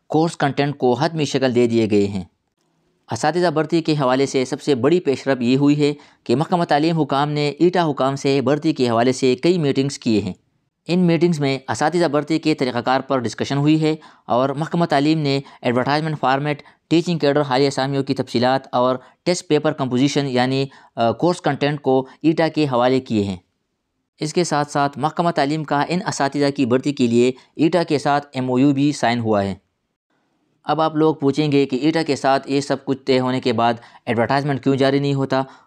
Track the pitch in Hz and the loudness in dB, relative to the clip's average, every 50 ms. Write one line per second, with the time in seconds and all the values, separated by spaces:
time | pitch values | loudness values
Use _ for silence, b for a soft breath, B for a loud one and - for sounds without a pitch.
0 | B - - 156 165 170 - - 156 139 131 - 143 147 139 - 135 123 123 117 | B -2 0 0 0 0 -2 -2 -4 -2 -2 -2 -2 -2 -2 0 0 0 2 2
1 | 151 165 165 156 147 135 - 131 135 127 113 120 120 113 113 117 113 98 107 101 | 0 -2 -2 -2 -4 -2 -2 0 0 2 2 2 2 2 2 2 2 2 2 2
2 | 101 101 101 95 87 - _ _ _ _ _ _ _ _ _ _ _ _ _ _ | 2 0 -2 -6 -10 -12 _ _ _ _ _ _ _ _ _ _ _ _ _ _
3 | _ - 120 117 - 151 160 180 175 175 143 156 156 147 170 165 160 160 151 147 | _ -10 -6 -2 -2 -2 0 0 0 0 0 -2 -2 0 -2 -2 0 0 0 0
4 | 139 127 127 131 139 131 - 135 127 - 147 131 - 147 143 117 117 143 170 180 | 2 2 2 2 0 0 0 -2 -2 -2 -4 -4 -2 -2 0 2 2 2 2 2
5 | 170 143 131 - - 135 135 127 120 120 131 135 143 143 147 147 147 143 147 147 | 2 0 -2 -2 -2 -2 -2 0 2 2 2 4 4 2 2 2 0 0 -2 -4
6 | B B B B _ - 117 135 160 - 190 170 170 - 156 143 151 165 170 160 | B B B B _ -2 0 0 0 0 -2 -2 0 0 0 2 2 2 0 0
7 | 143 135 139 135 147 147 147 147 147 147 143 - 160 180 175 185 170 156 135 - | 0 0 0 -2 -2 -2 -2 -2 -2 -2 0 0 0 2 2 2 0 0 0 0
8 | 131 135 139 135 - 139 135 139 120 127 147 151 156 160 151 - 127 120 113 113 | -2 -2 -2 -2 0 0 0 2 2 0 0 0 0 -2 0 0 0 2 2 2
9 | 120 127 127 - 135 127 127 - - 165 185 180 151 139 139 135 135 139 - - | 2 2 2 2 2 2 2 2 2 2 2 2 0 0 0 0 -2 -2 -4 -4
10 | - 123 110 101 101 92 92 - _ _ _ _ _ _ _ _ _ - 165 185 | -2 0 0 0 0 -2 -6 -10 _ _ _ _ _ _ _ _ _ -2 0 2
11 | 180 170 165 156 165 175 170 147 147 139 135 131 - - 113 - 147 156 170 175 | 2 2 4 4 2 2 2 0 -2 -2 -2 -4 -4 -6 -4 -2 -2 0 0 0
12 | 170 151 135 151 143 147 165 156 - 156 156 - 139 127 117 120 110 127 127 135 | 0 0 0 -2 -2 -2 -2 -2 0 -2 -2 0 -2 -2 -2 -2 -2 0 0 0
13 | 131 - 139 131 117 110 - - 117 - 135 143 143 151 156 156 156 156 156 156 | 0 -2 -2 -2 -2 -4 -6 -6 -6 -4 -2 0 2 2 2 2 2 0 -2 -4
14 | B B B B B - 110 120 131 135 135 139 190 226 - 170 170 170 156 139 | B B B B B -2 0 0 0 0 -2 -4 -6 -4 -2 -2 0 0 0 2
15 | 143 156 160 160 147 139 139 139 139 B B B - 127 117 127 123 131 143 156 | 2 2 2 0 0 0 -2 -2 -4 B B B -4 -2 0 0 0 0 -2 -2
16 | 160 160 151 143 - 127 135 139 147 151 147 143 b b b b _ - 156 170 | -2 -4 -4 -2 0 0 0 0 0 -4 -6 -6 b b b b _ 0 0 0
17 | 165 175 175 156 151 143 139 147 147 135 127 131 143 139 135 135 131 139 139 139 | 2 0 -2 0 0 2 2 2 0 2 2 2 2 0 0 -2 -2 -2 -2 -2
18 | 135 139 131 139 123 - - 120 120 127 131 135 135 - - 127 123 127 127 127 | -2 -2 -2 -4 -4 -2 -2 0 2 2 0 0 -2 -2 -2 0 2 0 0 -2
19 | B B B B _ 170 180 180 - - 220 - - 156 151 - 135 123 123 123 | B B B B _ -2 -2 -2 0 0 0 0 2 0 -2 -2 -4 -2 0 0
20 | 139 143 - 147 139 139 123 123 127 131 135 135 139 139 B B B B B 120 | 0 2 0 -2 -2 -2 0 0 0 0 0 -2 -4 -4 B B B B B -2
21 | 117 117 110 - 156 175 180 - - 156 139 127 143 143 151 143 - 131 131 131 | 0 0 0 0 0 0 0 0 -2 -4 -2 -2 -2 -2 -2 -2 -2 0 0 0
22 | 131 B B B - 156 165 160 160 156 156 151 151 139 127 120 120 127 131 131 | 0 B B B 0 0 2 2 0 0 0 0 0 0 0 2 2 2 2 0
23 | 131 - 120 107 101 98 92 87 - _ _ _ _ _ _ _ _ _ _ _ | -2 -2 -2 0 0 -2 -4 -8 -12 _ _ _ _ _ _ _ _ _ _ _
24 | _ _ _ _ 160 151 - 180 170 - 156 143 147 143 - 147 143 143 - 117 | _ _ _ _ -10 -4 -2 -2 -2 0 0 -2 -2 -2 -2 -2 -2 -2 -2 -4
25 | 135 156 - - 170 170 165 156 143 139 151 160 151 - 151 143 143 - 160 180 | -6 -4 -2 -2 -2 -2 0 0 -2 -2 -2 -4 -4 -2 -2 -2 -2 -2 -2 -4
26 | - 143 131 - 143 135 - 147 143 143 139 - 135 117 120 131 131 147 143 - | -4 -4 -4 -2 -4 -2 -2 0 0 0 0 0 0 0 0 0 0 -2 -2 0
27 | 127 117 117 120 120 127 127 B B B B - 143 165 175 175 170 165 156 131 | 0 2 4 4 2 2 0 B B B B -2 0 0 2 0 0 0 -2 -2
28 | - 147 143 143 139 - - 131 127 127 127 127 135 147 139 131 139 147 139 - | 0 0 0 -2 -2 -4 -6 -6 -4 -2 2 2 4 4 2 2 0 0 0 0
29 | - 117 120 120 113 110 107 101 98 98 95 - _ _ _ _ _ _ _ _ | 0 0 0 0 0 0 0 0 0 -2 -4 -8 _ _ _ _ _ _ _ _
30 | _ _ _ _ _ _ _ _ _ _ _ _ _ - 151 151 156 156 156 151 | _ _ _ _ _ _ _ _ _ _ _ _ _ -4 -2 0 0 0 2 2
31 | 156 156 156 156 139 139 139 151 156 151 139 139 139 135 131 123 139 160 160 165 | 2 2 2 2 0 0 2 2 0 2 2 2 2 2 0 0 0 0 0 0
32 | 156 - 135 120 - 135 135 139 - - 135 139 139 - 139 135 - - 135 131 | 0 -2 -2 0 0 0 0 0 0 -2 -2 -2 -2 -2 -4 -4 -4 -4 -6 -4
33 | - - 131 127 127 127 127 127 120 131 117 110 117 120 120 117 B B B B | 0 0 0 2 2 0 -2 -2 -2 0 0 2 2 0 0 -2 B B B B
34 | B - 113 113 117 107 135 143 135 147 139 123 - 135 135 131 135 135 139 139 | B -4 -2 0 0 0 0 0 0 -2 -4 -2 0 0 0 2 2 2 2 2
35 | 143 143 139 139 135 131 135 131 135 B B B B | 0 0 0 -2 -2 -2 -2 -2 -4 B B B B